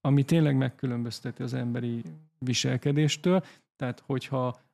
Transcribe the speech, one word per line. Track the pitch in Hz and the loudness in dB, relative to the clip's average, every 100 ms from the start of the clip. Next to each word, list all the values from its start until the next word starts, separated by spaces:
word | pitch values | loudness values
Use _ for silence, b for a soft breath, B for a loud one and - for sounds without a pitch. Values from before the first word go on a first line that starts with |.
ami | 143 143 | 4 2
tényleg | 131 170 151 135 | 4 4 4 4
megkülönbözteti | 131 - 131 120 120 113 127 117 | 0 -2 -6 -4 -6 -6 -10 -8
az | 123 | -6
emberi | 127 120 120 120 117 113 - - _ | -4 -4 -4 -4 -6 -8 -16 -20 _
viselkedéstől. | 127 120 131 131 143 143 151 - 185 185 175 B B _ | -4 -2 0 0 0 2 2 2 2 2 0 B B _
Tehát, | 131 120 _ | -8 -8 _
hogyha | 131 - 131 127 120 _ | -6 -4 -4 -2 -6 _